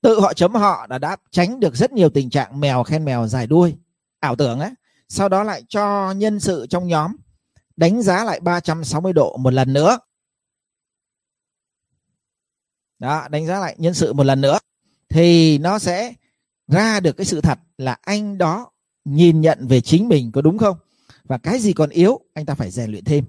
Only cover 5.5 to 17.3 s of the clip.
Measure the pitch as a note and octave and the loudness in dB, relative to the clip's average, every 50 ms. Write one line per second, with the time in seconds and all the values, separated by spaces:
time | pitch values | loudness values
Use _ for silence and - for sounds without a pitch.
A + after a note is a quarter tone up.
5.5 | F#3+ D3 - _ - G#3 G#3 G3+ G3+ G3+ G3 F#3+ F#3+ G3 G#3 G#3+ G#3 G3+ - G#3 | -6 -10 -12 _ -4 -2 0 0 0 0 -2 -2 -2 -2 -2 -2 -2 -2 -2 -4
6.5 | F#3 D3+ A2+ - - F3+ F3+ F3 E3+ D#3 D3+ F3 A#3 - _ _ _ _ _ _ | -4 -4 -4 -4 -4 -4 -2 0 -2 0 -2 -2 -6 -12 _ _ _ _ _ _
7.5 | _ _ _ _ _ - E3 E3 G3+ A#3+ A#3 - C4+ F#3 A3+ A3+ D#3+ - E3+ F3+ | _ _ _ _ _ 0 2 2 2 2 2 0 0 0 -2 -4 -6 -4 -2 -2
8.5 | F3 F3 E3+ - D#3+ E3 D#3+ B2+ - D3+ F3 F#3+ F3+ D#3+ C3+ E2+ - - C3 C3 | -2 -2 -2 -4 -6 -6 -6 -6 -6 -4 -2 0 2 2 2 0 -2 -2 -2 0
9.5 | B2+ C3 C3 B2+ C3+ C#3 D3+ F3+ B3 B3 _ _ _ _ _ _ _ _ _ _ | 2 2 0 0 2 2 4 2 2 0 _ _ _ _ _ _ _ _ _ _
10.5 | _ _ _ _ _ _ _ _ _ _ _ _ _ _ _ _ _ _ _ _ | _ _ _ _ _ _ _ _ _ _ _ _ _ _ _ _ _ _ _ _
11.5 | _ _ _ _ _ _ _ _ _ _ _ _ _ _ _ _ _ _ _ _ | _ _ _ _ _ _ _ _ _ _ _ _ _ _ _ _ _ _ _ _
12.5 | _ _ _ _ _ _ _ _ _ _ G#2+ B2+ D3 D#3 C3 - D3+ D3+ D#3+ D#3+ | _ _ _ _ _ _ _ _ _ _ -6 -6 -6 -6 -6 -6 -6 -6 -4 -4
13.5 | F3+ G3+ F#3+ D#3+ - - E3 E3 F3+ D3 F3 B2+ A#2+ C#3 C#3 C#3 C3+ C3+ C#3 C#3 | -6 -6 -6 -8 -8 -4 -4 -4 0 0 -2 -2 2 2 2 2 2 2 2 2
14.5 | D3 G#3+ _ _ _ _ _ _ _ _ _ _ - D#3+ E3+ F3 E3+ E3+ E3 D#3+ | 0 0 _ _ _ _ _ _ _ _ _ _ 2 4 6 6 6 6 6 6
15.5 | D3+ C#3+ D3+ F3 G3+ G#3+ - F3+ F3 F#3 A3+ B3 A#3+ _ _ _ _ _ _ _ | 4 2 0 -2 -2 -2 -2 -4 -4 -4 -6 -8 -12 _ _ _ _ _ _ _
16.5 | _ _ _ - C3+ F3+ G#3+ A3+ A3 G#3 F#3 D#3+ B2+ - G3 - | _ _ _ 0 2 2 2 2 0 0 0 -2 -2 -2 -6 -4